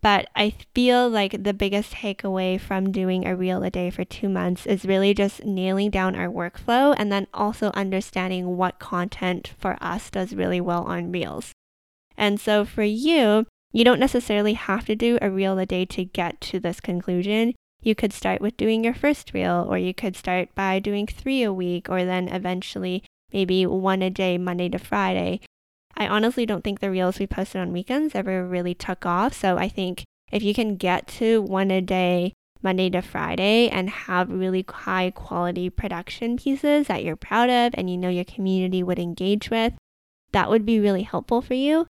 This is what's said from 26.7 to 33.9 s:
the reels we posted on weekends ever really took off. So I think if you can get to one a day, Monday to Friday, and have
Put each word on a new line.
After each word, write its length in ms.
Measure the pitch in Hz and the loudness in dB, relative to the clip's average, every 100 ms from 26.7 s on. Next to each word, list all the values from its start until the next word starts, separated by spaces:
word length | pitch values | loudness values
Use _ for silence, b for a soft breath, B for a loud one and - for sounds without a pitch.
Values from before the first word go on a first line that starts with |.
| 196 | -4
the 100 | 196 | -2
reels 300 | 190 185 190 | 0 0 0
we 80 | 196 | -4
posted 340 | - 196 190 | -4 -4 -4
on 100 | 180 | -4
weekends 440 | 175 190 262 311 202 | -4 -2 -2 0 -2
ever 300 | 190 185 180 | -2 -2 -2
really 280 | 180 180 | -4 -4
took 320 | 175 - 185 185 | -6 -6 -6 -2
off. 280 | 175 226 | 0 0
So 240 | - 196 180 | 0 0 0
I 120 | 190 | -2
think 340 | - 185 180 - _ _ | -4 -6 -6 -12 _ _
if 100 | 208 | -2
you 120 | 208 | 0
can 220 | 208 220 196 | 0 0 0
get 320 | 185 180 - - | 0 0 -2 -2
to 220 | 226 226 | 2 4
one 300 | 196 190 196 | 2 0 2
a 100 | 190 | 2
day, 520 | 185 185 180 180 180 - _ _ | 2 2 2 2 0 -4 _ _
Monday 260 | 190 185 185 | -2 2 2
to 120 | 180 | 0
Friday, 680 | 185 - 156 170 196 220 240 | -4 -6 -4 0 2 4 4
and 200 | - | 2
have 420 | 185 | -4